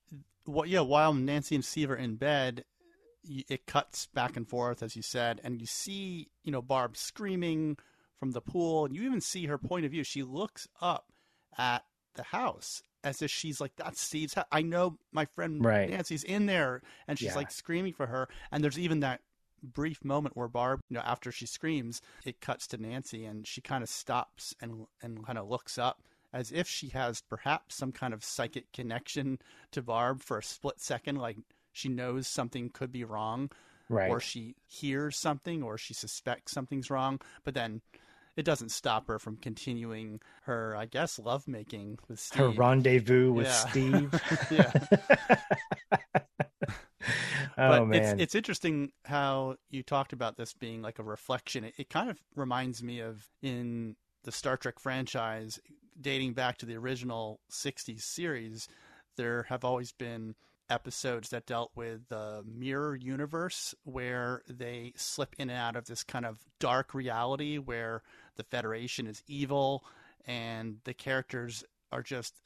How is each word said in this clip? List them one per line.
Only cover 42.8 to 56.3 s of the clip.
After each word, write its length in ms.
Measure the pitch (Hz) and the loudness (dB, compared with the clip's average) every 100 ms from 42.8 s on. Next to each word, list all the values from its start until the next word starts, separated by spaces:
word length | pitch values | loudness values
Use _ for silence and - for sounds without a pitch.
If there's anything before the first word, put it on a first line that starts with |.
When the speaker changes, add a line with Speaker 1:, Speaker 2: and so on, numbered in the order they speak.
| 127 127 110 127 127 | 10 8 10 10 10
Speaker 2:
with 140 | 117 113 | 8 6
Speaker 1:
Yeah. 60 | 113 117 | 4 4
Speaker 2:
Steve. 500 | 135 131 160 143 156 - 160 - | 4 6 6 6 2 2 0 4
Speaker 1:
<laughs> 0 | |
Yeah. 220 | 156 147 | 8 8
Speaker 2:
<laughs> 760 | 143 - 147 - - - - - - - - - 202 - - - - - _ - - - _ - - - 139 139 - | 8 8 6 10 8 10 6 8 0 0 -6 2 0 2 0 0 -4 -6 _ -8 -8 -14 _ -2 0 0 -2 -2 6
Oh, 280 | 131 143 110 | 10 10 10
Speaker 1:
But 100 | 107 | 6
it's, 100 | 107 | 6
Speaker 2:
man. 120 | 139 | 4
Speaker 1:
it's 140 | 165 | 4
interesting 580 | 214 226 170 170 147 143 - - | 2 0 0 0 0 -2 -6 -4
how 500 | 143 139 135 131 131 _ | 0 2 2 0 -4 _
you 120 | 135 | -8
talked 300 | - 139 139 | -2 0 0
about 240 | 123 117 117 | -2 -4 -2
this 160 | 113 | -10
being, 300 | - 117 113 | -8 -10 -8
like, 160 | 110 117 | -8 -8
a 40 | |
reflection. 640 | 107 104 - 127 - 131 | -8 -8 -4 -4 -2 -6
It, 100 | 110 - | -6 -10
it 100 | 135 | -4
kind 220 | 156 240 | -2 -2
of 80 | 185 _ | -6 _
reminds 480 | 143 131 123 127 117 | -6 -2 0 -2 -6
me 180 | 120 120 | -8 -8
of, 260 | 113 107 - _ | -8 -10 -16 _
in 560 | 135 123 120 117 113 - _ _ | -6 -4 -4 -4 -6 -10 _ _
the 80 | 117 | -12
Star 260 | - 139 131 | -4 -2 -2
Trek 200 | 123 - | -2 -6
franchise, 800 | 135 131 127 127 113 110 110 - - - _ 160 | -4 -4 -2 -2 -2 -4 -8 -12 -16 -20 _ -8
dating 360 | 139 135 131 | -4 0 0